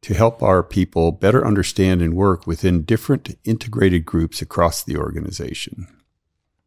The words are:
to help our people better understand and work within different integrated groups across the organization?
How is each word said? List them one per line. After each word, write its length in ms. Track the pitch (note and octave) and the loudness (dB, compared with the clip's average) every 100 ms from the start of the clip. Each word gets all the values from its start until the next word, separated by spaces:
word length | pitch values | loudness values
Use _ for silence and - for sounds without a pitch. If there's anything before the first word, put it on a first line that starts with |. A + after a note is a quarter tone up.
to 120 | - | -4
help 280 | F2 A2+ - | 2 2 2
our 220 | G2+ F#2 | 2 2
people 480 | - G2 F2+ E2+ E2 | 2 0 0 2 0
better 340 | D#2+ F#2+ B2+ A2+ | 2 2 2 2
understand 560 | G2+ F2 - F#2+ F2+ | 0 0 0 2 2
and 140 | E2 F2 | 2 2
work 320 | G2 F2+ - | 2 0 -2
within 360 | E2 F#2+ F2+ | -2 0 0
different 540 | D#2 A2+ - C3 - - | 0 -2 0 -2 -4 -10
integrated 640 | - A2+ A#2 A2+ F#2+ F2 D#2+ | -4 -4 -4 0 2 2 0
groups 360 | E2 E2 - | -2 -2 -4
across 400 | - - E2+ - | -8 0 0 0
the 140 | - D2+ | -6 -6
organization? 920 | D2 D#2 - - - - - - F#2+ _ _ _ _ _ _ _ | -4 -6 -8 -8 -10 -10 -12 -14 -18 _ _ _ _ _ _ _